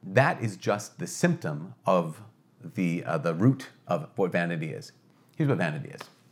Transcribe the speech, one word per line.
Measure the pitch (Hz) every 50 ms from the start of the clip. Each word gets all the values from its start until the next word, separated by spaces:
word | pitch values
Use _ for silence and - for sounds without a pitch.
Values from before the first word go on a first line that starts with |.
That | - 98 95 120 135 160 180 -
is | - 107 95
just | 92 - - 104 104 - - - -
the | 87
symptom | 85 - - - 175 170 - - 85 76 73 78 98 123 _ _
of | - 92 90 85 80 78 - 107 107 _ _ _ _ _ _ - 165 -
the, | - 92 85 82 87 -
uh, | - 82
the | 82 69 85 82
root | 80 101 127 135 135 - - - _ _
of | - 87 82 76 - _
what | - 98 90
vanity | 85 90 87 85 87 80 78 78
is. | 60 - 78 - _ _ _ _ _ _ _ _ _
Here's | - 160 139
what | 127
vanity | 85 90 82 76 73 - -
is. | - - - - - _ _ _